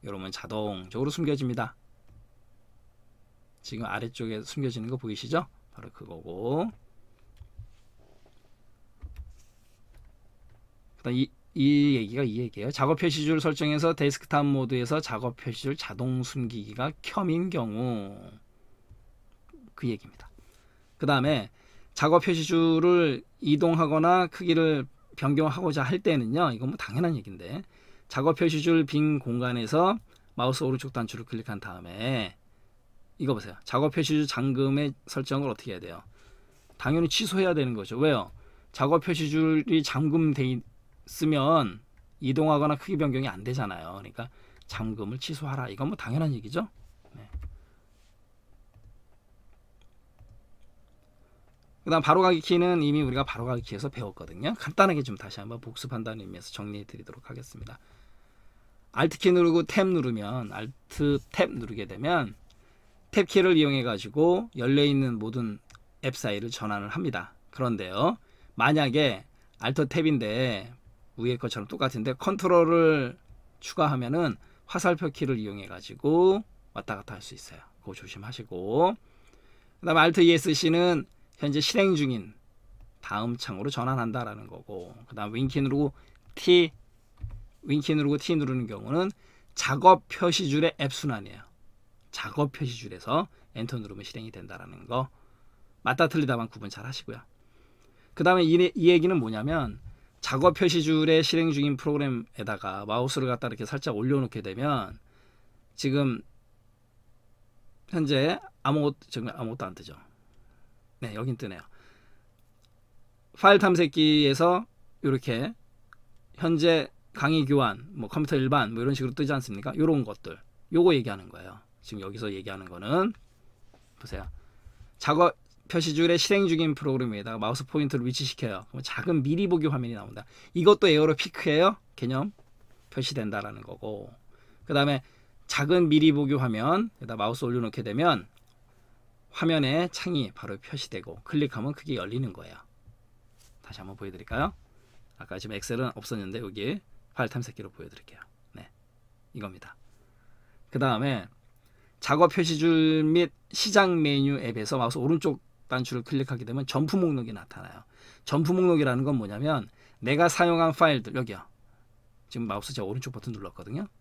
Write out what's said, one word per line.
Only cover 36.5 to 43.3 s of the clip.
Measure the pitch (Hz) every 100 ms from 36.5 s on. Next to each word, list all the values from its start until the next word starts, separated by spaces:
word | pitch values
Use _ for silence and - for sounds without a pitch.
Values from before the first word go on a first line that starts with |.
| _ _ -
당연히 | 123 156 170
취소해야 | - 220 185 190
되는 | 160 131
거죠. | 113 101 113
왜요? | 151 131 90 - - - -
작업 | - 139 165
표시줄이 | - 160 156 156 160 156 147 160
잠금돼 | 147 135 156 156 160 139 127 127 - - _ _ -
있으면 | - 156 151 135 160 117 92 - _ - -
이동하거나 | 131 135 156 151 151 147
크기 | - 180
변경이 | 151 131
안 | 135